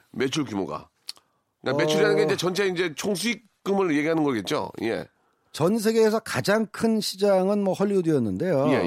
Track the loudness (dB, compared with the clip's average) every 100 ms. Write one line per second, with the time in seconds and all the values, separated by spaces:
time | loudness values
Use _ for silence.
0 | _ -4 -2 -2 -4 -4 -6 -8 -12 _
1 | -20 -20 _ _ _ _ -4 0 0 2
2 | 2 2 2 0 -2 -2 -2 -2 -4 -4
3 | -4 -2 -4 -6 _ _ -2 0 2 0
4 | 0 0 0 -2 -2 -4 -4 -4 -2 -2
5 | -6 _ _ _ _ -2 0 2 0 2
6 | 2 2 -4 -4 0 0 0 -2 0 0
7 | -2 0 2 4 2 0 0 0 0 0
8 | 2 0 0 -2 0 2 2 2